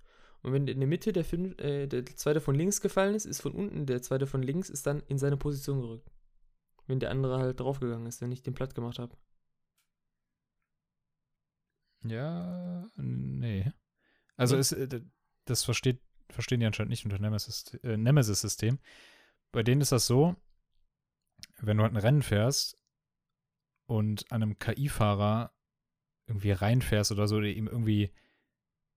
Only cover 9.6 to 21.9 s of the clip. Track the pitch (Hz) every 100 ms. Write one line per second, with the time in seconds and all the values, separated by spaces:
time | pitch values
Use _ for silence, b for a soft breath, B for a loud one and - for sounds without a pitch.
9.6 | _ _ _ _ _ _ _ _ _ _
10.6 | _ _ _ _ _ _ _ _ _ _
11.6 | _ _ _ _ 113 113 151 170 180 180
12.6 | 180 175 214 - 131 127 131 135 120 98
13.6 | 113 - _ _ _ _ _ - 127 135
14.6 | 131 - 135 123 175 _ _ _ - 120
15.6 | - 120 131 127 - _ - - - 123
16.6 | 113 104 110 120 104 98 107 107 - -
17.6 | - 120 123 107 120 147 110 98 104 -
18.6 | 110 135 B B B B B B _ 117
19.6 | 113 139 139 139 - 123 170 175 _ _
20.6 | _ _ _ _ _ _ _ _ - -
21.6 | 107 107 110